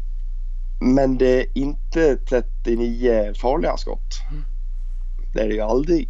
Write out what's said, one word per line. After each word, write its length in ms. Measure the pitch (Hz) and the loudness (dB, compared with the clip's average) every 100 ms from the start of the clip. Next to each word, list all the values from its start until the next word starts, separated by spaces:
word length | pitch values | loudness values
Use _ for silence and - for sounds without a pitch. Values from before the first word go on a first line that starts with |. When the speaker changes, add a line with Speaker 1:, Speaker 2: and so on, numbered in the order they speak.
| - - - - - - - - | -4 -4 -4 -4 -4 -4 -4 0
Speaker 1:
Men 380 | 127 135 135 127 | 2 4 4 4
det 220 | 127 127 | 4 4
är 60 | - 127 | 2 -2
inte 580 | 139 139 - 165 156 123 | -2 -2 -2 2 4 4
trettionio 1160 | - 123 - - 120 117 120 117 123 110 104 | 2 0 0 -2 0 0 0 2 2 2 0
farliga 420 | 98 120 156 175 127 | 0 0 2 0 -2
skott. 380 | - 104 - - - | -4 -4 -4 -4 -4
Speaker 2:
Mm. 140 | 147 - - - - - - - - - | -4 -4 -4 -4 -4 -4 -4 -4 -4 -2
Speaker 1:
Det 60 | - | -2
är 80 | 110 | 0
det 60 | |
ju 60 | 107 | 0
aldrig 480 | 107 123 147 170 | 0 0 2 2